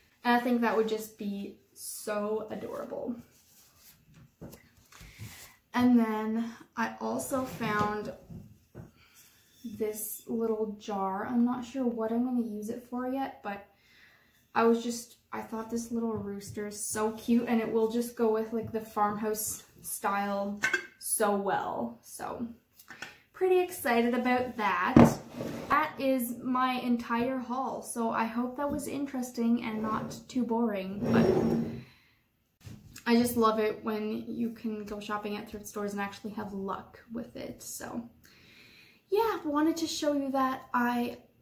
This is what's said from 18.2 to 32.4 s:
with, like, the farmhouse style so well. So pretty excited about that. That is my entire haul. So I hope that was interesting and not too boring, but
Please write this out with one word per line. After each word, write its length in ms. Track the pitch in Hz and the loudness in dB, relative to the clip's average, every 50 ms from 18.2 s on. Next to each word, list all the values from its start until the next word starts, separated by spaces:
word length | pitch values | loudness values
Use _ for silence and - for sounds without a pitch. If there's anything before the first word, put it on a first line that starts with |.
| 233 220 214 | 2 2 4
with, 200 | 220 220 - 233 | 2 0 -2 -2
like, 200 | 226 202 - 226 | -4 -4 -2 -4
the 80 | 214 | -6
farmhouse 840 | 214 - - 214 208 208 214 208 220 214 214 208 - - - - - - _ - - | -6 -4 0 2 2 2 2 0 -2 -2 -2 -2 -4 -4 -6 -8 -12 -18 _ -16 -12
style 800 | - - - - 202 202 202 202 202 202 202 202 202 208 208 - - - 370 - - - _ | -10 -8 -4 -2 -2 0 0 0 -2 -2 -2 -2 -4 -4 -2 -2 0 0 -2 -4 -10 -16 _
so 360 | - - - - 214 202 202 | -6 -4 0 2 2 4 2
well. 600 | 196 196 190 175 - - - - - 233 233 - - - | 2 2 0 0 0 -2 -2 -4 -4 -4 -6 -6 -12 -18
So 440 | - - - - - - - 233 233 - - _ _ _ - - - - - - - - - _ _ _ | -18 -12 -10 -8 -8 -6 -6 -8 -8 -8 -14 _ _ _ -20 -20 -20 -18 -16 -16 -16 -16 -20 _ _ _
pretty 260 | - 370 370 370 359 | 0 4 6 6 4
excited 540 | 359 349 - - - 254 233 233 233 240 247 | 4 2 -2 -2 0 4 4 4 4 4 2
about 420 | 240 233 247 247 247 254 247 - | 2 2 2 2 2 2 -2 -2
that. 600 | 226 208 196 180 175 185 226 269 - 233 - - - - - - - - - - - - - | 0 0 0 2 2 0 8 12 12 12 12 10 4 -6 -12 -10 -8 -8 -6 -6 -8 0 2
That 240 | 269 - 311 302 - - | 4 4 4 2 -2 0
is 380 | 269 269 262 262 233 - 233 - - | 2 2 2 2 0 -2 -6 -6 -4
my 320 | 254 254 254 254 254 247 | -2 0 2 2 2 0
entire 640 | 247 240 247 240 233 - - 233 233 247 262 262 254 | 0 2 2 0 0 0 -2 0 0 0 0 0 -2
haul. 440 | 233 233 247 262 269 233 - 214 - | -4 -4 -4 -2 -2 -2 -4 -6 -8
So 280 | - - 240 226 226 | -6 -4 -2 -2 0
I 140 | - - 226 | 0 0 0
hope 320 | 226 233 240 247 247 247 | 0 0 -2 -2 -2 -2
that 140 | 294 285 285 | -2 -2 -2
was 160 | 294 285 262 | -2 -2 -4
interesting 800 | - - 277 285 269 - 254 240 - - 240 233 233 233 240 - | -4 -4 -4 -4 -4 -4 -4 -6 -4 -2 0 2 4 4 2 2
and 180 | 226 220 220 214 | -2 -4 -4 -2
not 320 | 220 220 - 226 - - - - - | -2 -2 -2 -4 -6 -8 -12 -14 -4
too 160 | - 254 226 | -2 -2 0
boring, 560 | - 226 233 240 220 202 190 190 190 196 202 240 | 2 2 2 2 2 0 -2 -4 -4 -4 -4 0
but 240 | 233 226 - 180 185 - - - - - 156 - - - - - - - - _ _ _ _ _ _ _ _ | 4 4 6 6 6 6 4 4 2 2 0 0 -4 -6 -10 -12 -16 -20 -20 _ _ _ _ _ _ _ _